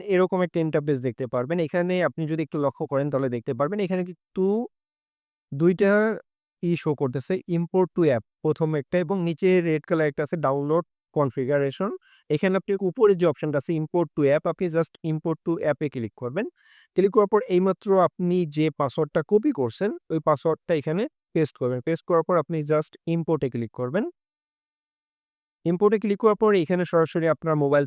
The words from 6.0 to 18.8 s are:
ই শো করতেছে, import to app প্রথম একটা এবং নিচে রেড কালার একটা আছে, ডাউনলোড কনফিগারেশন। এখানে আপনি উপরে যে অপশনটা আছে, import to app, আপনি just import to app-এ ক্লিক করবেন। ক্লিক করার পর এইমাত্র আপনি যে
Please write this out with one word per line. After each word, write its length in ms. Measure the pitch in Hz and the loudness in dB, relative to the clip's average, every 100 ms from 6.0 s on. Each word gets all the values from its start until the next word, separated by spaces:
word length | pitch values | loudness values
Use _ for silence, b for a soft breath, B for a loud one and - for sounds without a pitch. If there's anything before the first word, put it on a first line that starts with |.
| 220 208 - _ _ _ | 2 -2 -10 _ _ _
ই 100 | 175 170 | -4 -2
শো 80 | 160 147 | -2 -2
করতেছে, 340 | 139 135 - 185 - 170 | -2 -4 -4 -6 -2 -4
import 300 | 170 190 185 - | 0 0 0 2
to 60 | 160 120 | 2 2
app 80 | - _ | -2 _
প্রথম 240 | 156 151 156 156 | -2 0 0 -2
একটা 160 | 131 180 | -2 -2
এবং 120 | 160 196 170 | 0 -2 -2
নিচে 200 | 160 190 185 170 | 0 2 4 2
রেড 140 | 156 - | 0 0
কালার 180 | 165 151 | 0 0
একটা 120 | 143 147 | -2 -4
আছে, 100 | 170 139 | -2 0
ডাউনলোড 380 | 139 143 165 170 _ _ - | 0 0 0 -2 _ _ -2
কনফিগারেশন। 760 | 143 139 131 143 139 - 196 370 B B - | -2 0 0 0 0 -2 -6 -6 B B -4
এখানে 200 | 151 190 185 | 0 2 0
আপনি 120 | - 196 190 | -2 -2 -2
উপরে 220 | 170 214 185 | 4 4 4
যে 60 | 170 | 2
অপশনটা 260 | 143 156 143 | 0 -2 -4
আছে, 100 | - 160 | -2 -4
import 280 | 156 175 170 - | -2 -2 -2 0
to 60 | 143 147 | 2 2
app, 80 | 175 | 0
আপনি 120 | 160 185 160 | -4 -2 -2
just 180 | 165 - 160 | -2 -4 -6
import 280 | 156 165 160 - | -4 -4 -4 -4
to 60 | 170 156 | -2 -2
app-এ 180 | 143 147 | -2 -4
ক্লিক 200 | 131 110 - | -4 -8 -8
করবেন। 240 | 123 147 311 b b b b - | -8 -6 -6 b b b b 0
ক্লিক 160 | 196 185 | 2 4
করার 140 | 202 | 4
পর 80 | 208 - | 2 2
এইমাত্র 340 | 180 190 185 208 190 170 | 2 2 0 2 4 2
আপনি 280 | - 180 180 170 147 | 0 -2 0 0 0
যে 100 | 156 - | -2 0